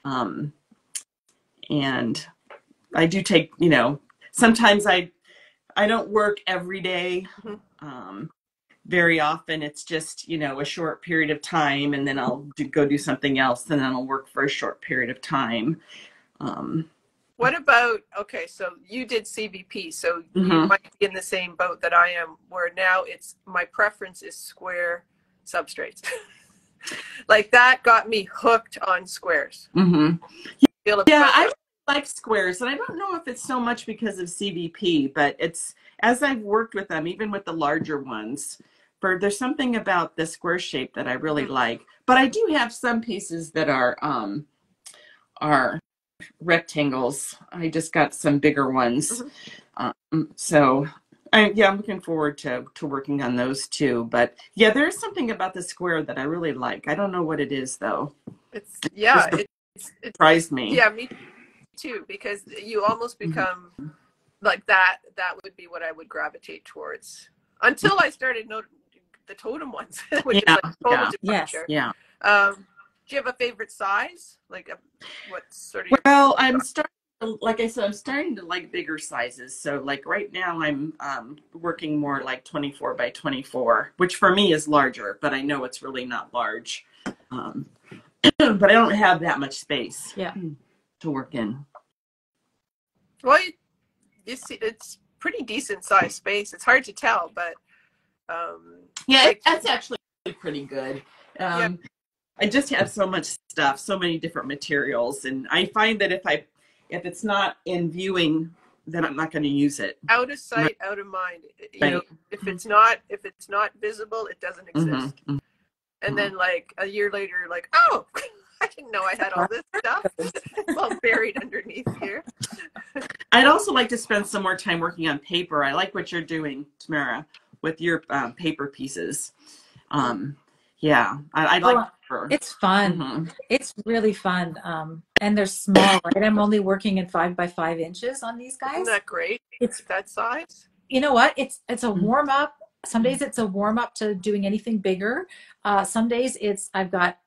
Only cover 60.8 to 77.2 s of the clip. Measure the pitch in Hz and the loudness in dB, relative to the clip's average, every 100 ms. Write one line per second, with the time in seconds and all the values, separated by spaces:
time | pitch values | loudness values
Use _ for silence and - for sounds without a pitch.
60.8 | 220 214 254 - - - - _ _ - | 4 2 -14 -16 -20 -20 -20 _ _ -16
61.8 | - 214 - 196 202 202 - - 208 214 | -12 -12 -12 -10 -8 -8 -10 -16 -4 2
62.8 | 208 226 233 - 175 160 190 180 180 - | 2 2 -6 -6 -4 -2 -2 -4 -14 -18
63.8 | 151 _ _ _ _ _ 202 180 - 190 | -18 _ _ _ _ _ 0 0 4 6
64.8 | 185 - - - 180 - 196 185 175 170 | 6 2 -12 -8 -6 -6 -16 -20 -16 -10
65.8 | 165 160 160 156 156 - - 165 - 151 | -10 -10 -12 -8 -8 -10 -20 -20 -18 -14
66.8 | 151 - - - - _ _ _ 233 - | -12 -12 -16 -20 -20 _ _ _ 2 4
67.8 | 392 392 311 - 262 233 214 220 - _ | 2 4 2 0 -4 -4 -8 -12 -12 _
68.8 | _ _ _ _ - 202 220 269 302 151 | _ _ _ _ -20 -12 -10 -8 -10 -12
69.8 | - - - 294 262 202 160 160 165 - | -14 -16 -4 -2 2 4 8 6 6 -2
70.8 | 247 240 104 - 196 202 156 156 165 151 | 2 4 2 -2 0 0 -2 -8 -2 -2
71.8 | 120 - _ _ 101 208 196 196 - _ | -2 -6 _ _ 4 6 4 0 -18 _
72.8 | _ _ _ 277 240 247 247 208 220 - | _ _ _ -6 -6 -4 -6 -4 -14 -6
73.8 | 196 202 285 349 - _ _ 185 - - | -2 -2 -2 -10 -20 _ _ -18 -16 -18
74.8 | _ _ - - - 180 _ - - 196 | _ _ -20 -18 -14 -14 _ -20 -12 -10
75.8 | 185 269 277 285 269 247 262 254 - - | 0 2 6 8 8 6 2 2 -2 -6
76.8 | 302 _ _ _ | -6 _ _ _